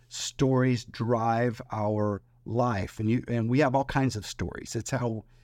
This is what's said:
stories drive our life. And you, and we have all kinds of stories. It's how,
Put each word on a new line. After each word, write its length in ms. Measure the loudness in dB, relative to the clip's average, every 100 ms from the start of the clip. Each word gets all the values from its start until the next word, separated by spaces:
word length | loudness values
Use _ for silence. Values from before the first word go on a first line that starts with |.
| _
stories 760 | -10 -8 0 2 4 4 2
drive 760 | -2 -6 0 2 2 2 0 -2 -6
our 500 | -2 0 2 0 -2 -6 _
life. 560 | -4 0 0 0 -4 -2
And 100 | 2
you, 140 | 2 0
and 200 | -2 2
we 100 | 4
have 160 | 4 2
all 100 | 0
kinds 320 | 2 0 0
of 80 | -8
stories. 500 | -6 -6 -6 -8 -8
It's 160 | -4
how, 320 | -2 -2 -4 -8 -20